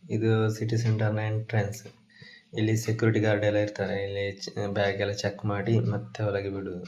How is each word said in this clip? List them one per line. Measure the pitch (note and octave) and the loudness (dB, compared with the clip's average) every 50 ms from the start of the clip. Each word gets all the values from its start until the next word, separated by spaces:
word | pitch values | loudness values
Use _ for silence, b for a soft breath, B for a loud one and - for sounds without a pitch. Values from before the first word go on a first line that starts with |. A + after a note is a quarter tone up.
| _ - | _ -2
ಇದು | A2+ A2 A2 A2 A2 A2 A2 A2 | -2 0 2 4 4 4 4 2
ಸಿಟಿ | A2 - A#2 A2+ A#2 A2+ | 0 0 -2 -2 0 0
ಸೆಂಟರ್‌ನ | A#2 A#2 A2 A2 A2 G#2+ G#2+ G#2+ | 2 2 2 2 2 0 0 0
ಎಂಟ್ರೆನ್ಸ್. | G#2+ G#2+ G#2+ A2 A2 - - A2 G2+ F#2+ - - - - - _ _ B B B B B B B B B - | -2 -2 -2 -2 -4 -2 0 0 0 0 -4 -8 -12 -18 -20 _ _ B B B B B B B B B -4
ಇಲ್ಲಿ | - G#2+ G#2+ A2 A2 | 0 2 2 2 2
ಸೆಕ್ಯೂರಿಟಿ | A2 - A2 A2+ A#2 A2+ G#2+ A2 | 2 0 0 2 4 4 4 4
ಗಾರ್ಡ್ | G#2+ A2 G#2+ G#2 G2+ | 4 4 2 4 2
ಎಲ್ಲ | G#2 G#2 G#2 | 2 2 2
ಇರ್ತಾರೆ. | G#2 G#2 - - G2 F#2+ F#2+ G2 G2 | 0 0 -2 -4 -4 -2 -2 -4 -4
ಇಲ್ಲಿ | G2+ G2 G2+ G2+ G2+ G2 - | -4 -4 -2 -2 -4 -4 -6
ಚ-, | - - - - G#2 G2+ G2+ | -10 -10 -6 -6 -4 -2 0
ಬ್ಯಾಗ್ | G#2 G2+ G2+ G2 G2 | 0 2 2 2 0
ಎಲ್ಲ | G#2 G2 G2+ | 0 -2 -2
ಚೆಕ್ | - - G2+ - - - | -2 -2 -4 -4 -2 -2
ಮಾಡಿ | A2 G2+ G2+ G2 A2 A#2 A2 | -2 -2 0 2 4 4 4
ಮತ್ತೆ | - - G#2 G2 - - - - A2+ | 4 2 0 -2 -4 -8 -6 -4 -2
ಒಳಗೆ | G#2 G2 G2 G2+ G2 | 0 0 0 -2 -2
ಬಿಡುದು. | G2 G2 G2 F#2+ F2+ F2+ F#2 | -6 -6 -6 -6 -8 -8 -10